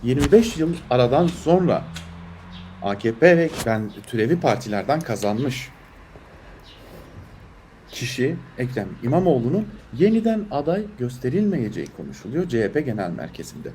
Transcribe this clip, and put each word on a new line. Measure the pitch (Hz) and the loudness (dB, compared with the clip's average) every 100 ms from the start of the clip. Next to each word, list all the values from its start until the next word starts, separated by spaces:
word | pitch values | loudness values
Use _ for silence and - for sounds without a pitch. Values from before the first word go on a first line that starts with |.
yirmi | 120 131 135 | 2 2 6
beş | 208 226 - | 6 6 0
yıl | 160 170 - | -2 -2 0
aradan | 127 120 139 170 | 4 6 6 4
sonra | 170 156 180 180 87 - - - - - - - - - - | 0 4 4 4 0 -2 -12 -14 -16 -16 -18 -16 -16 -16 -8
A | 98 101 | -6 -2
K | 113 | -2
P | 113 170 170 | 6 6 6
ve | 165 - 117 | 4 -2 -2
ben-, | 110 107 101 - | -2 -2 -10 -6
türevi | 113 110 175 | 0 2 2
partilerden | 151 104 - 104 95 156 | 2 0 0 -4 0 -2
kazanmış | 160 104 101 107 139 131 - - - - - - - - - - - - - - - - - - - - - - - | 0 -2 -2 0 -2 -4 -10 -16 -20 -20 -20 -20 -20 -20 -20 -20 -20 -20 -20 -20 -20 -20 -20 -20 -20 -20 -20 -20 -18
kişi | - 120 - 127 170 - - | -10 -8 -2 -2 -2 -10 -6
Ekrem | 127 - 95 - | -6 -4 -6 -6
İmamoğlu'nun | 120 156 185 135 117 180 214 - - 117 | 0 2 4 2 2 -2 -4 -10 -16 2
yeniden | 196 226 226 220 190 | 2 4 2 -2 -2
aday | 139 143 185 208 - | -4 -2 -2 -4 -6
gösterilmeyeceği | 123 127 127 165 214 170 110 85 71 - | -6 -4 -2 0 0 0 -2 -4 -10 -10
konuşuluyor | 71 69 95 139 180 | -14 -12 -8 -4 -2
C | 117 | 0
H | 104 | 0
P | 147 | 0
Genel | 139 107 90 | -2 -4 -4
Merkezi'nde. | 87 78 - 80 76 78 | -6 -10 -12 -14 -12 -14